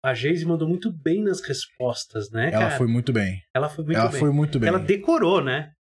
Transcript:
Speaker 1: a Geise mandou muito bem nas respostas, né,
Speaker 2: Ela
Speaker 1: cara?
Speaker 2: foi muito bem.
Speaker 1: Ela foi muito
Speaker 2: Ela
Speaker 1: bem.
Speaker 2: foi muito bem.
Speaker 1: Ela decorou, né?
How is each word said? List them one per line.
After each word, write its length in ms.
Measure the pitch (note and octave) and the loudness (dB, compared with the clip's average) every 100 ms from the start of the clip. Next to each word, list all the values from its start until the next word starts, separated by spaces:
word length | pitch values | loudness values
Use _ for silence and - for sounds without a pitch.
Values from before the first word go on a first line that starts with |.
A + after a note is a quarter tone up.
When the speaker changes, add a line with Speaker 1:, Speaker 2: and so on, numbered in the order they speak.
| C3+ | -2
Speaker 1:
a 80 | |
Geise 320 | A#2+ C3+ E3+ E3 | -2 0 0 0
mandou 220 | E3 D#3+ | 0 0
muito 220 | F3+ A3 | -2 -4
bem 320 | E3 C#3+ F#3+ | -4 -2 0
nas 180 | G#3 F3+ | 0 -4
respostas, 880 | - C3+ - _ B2+ A#2 - A2 G#2 | -6 -8 -8 _ -4 -4 -8 -8 -6
né, 200 | A2+ C3 | -2 0
Speaker 2:
Ela 140 | - - | 2 0
Speaker 1:
cara? 120 | C#3 | 2
Speaker 2:
foi 80 | B2 | 2
muito 260 | A#2 B2 | 2 2
bem. 300 | A#2 G2 F#2 _ B2+ | 0 0 -4 _ -4
Speaker 1:
Ela 120 | D3 | -4
foi 160 | D3 D3+ | -6 -2
muito 120 | D#3+ | 0
Speaker 2:
Ela 120 | A2+ | 2
Speaker 1:
bem. 80 | C#3 | 2
Speaker 2:
foi 120 | D3 | 2
muito 280 | D3 D3+ C#3+ | 2 2 2
bem. 100 | C3+ | 2
Speaker 1:
Ela 80 | F#3 | 2
decorou, 680 | D#3 G3+ G3 E4 F3+ F#3+ | 2 0 2 2 4 2
né? 280 | C3+ C3+ D3+ _ | 2 -4 -6 _